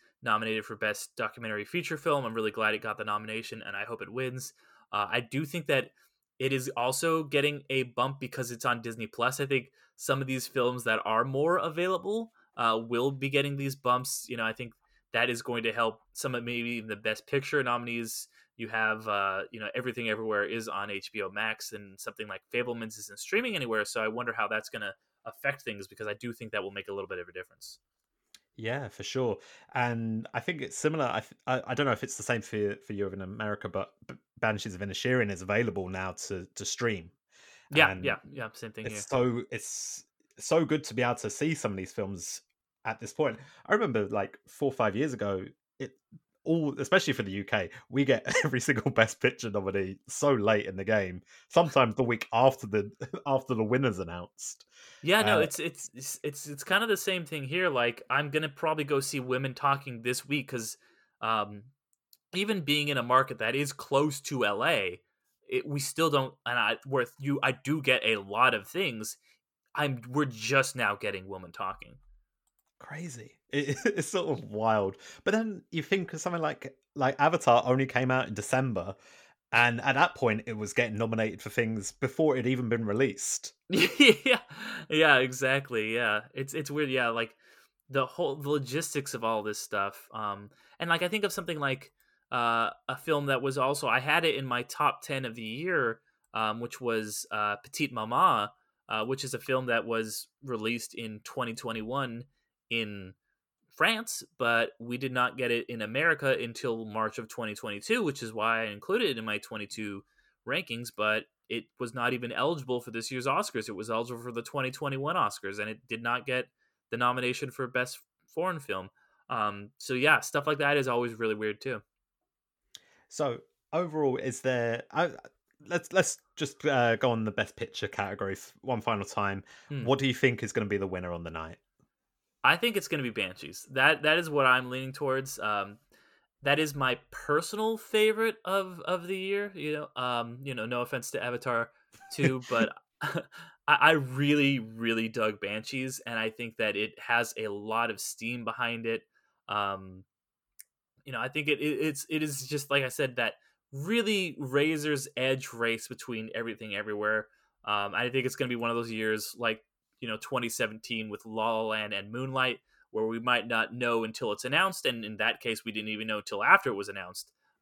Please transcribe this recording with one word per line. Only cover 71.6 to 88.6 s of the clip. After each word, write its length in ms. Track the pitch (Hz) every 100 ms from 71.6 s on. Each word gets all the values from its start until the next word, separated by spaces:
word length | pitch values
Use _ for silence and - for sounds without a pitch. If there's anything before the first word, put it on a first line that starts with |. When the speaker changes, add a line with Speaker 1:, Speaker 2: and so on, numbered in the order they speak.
| 95 - - - - - _ _ _ _ _ -
Speaker 2:
Crazy. 540 | - 151 170 120 110 _ _
It, 260 | 143 139 139
<laughs> 40 | -
it's 220 | - -
sort 320 | 196 180 135
of 60 | 98
wild. 460 | 104 110 107 98 98 - -
But 100 | -
then 300 | 220 226 185 -
you 120 | 165
think 300 | 143 196 180
of 80 | 160
something 200 | 185 170
like, 320 | 156 143 135 - _ -
like, 200 | 131 135
Avatar 440 | 147 165 - 120 123
only 200 | 131 135
came 260 | 123 131
out 160 | 127 123
in 60 |
December, 640 | 104 - 127 131 98 90 - - - - _ _
and 300 | 117 120 117
at 140 | 131 131
that 200 | 170 -
point 280 | 120 107 117
it 80 |
was 200 | 107 104
getting 240 | - 117 107
nominated 440 | 113 113 110 90
for 80 | 113
things 420 | - 113 110 95
before 440 | - 127 - 156 131
it 100 | 120
had 20 |
even 220 | 127 120
been 160 | 117 110
released. 680 | 107 135 - - - - -
Speaker 1:
<laughs> 40 | -
Yeah, 720 | 185 - - 269 - 269 247 - - - - -
yeah, 280 | 151 156 135
exactly, 760 | 131 127 131 135 139 117 107
yeah. 280 | 113 113 104 110
It's, 200 | - 135
it's 180 | - 139
weird, 180 | 143 147
yeah, 200 | 127 120
like, 260 | 117 117 _ _ - _ _ -
the 160 | 135 131
whole, 300 | - 165 147
the 140 | 143
logistics 640 | 147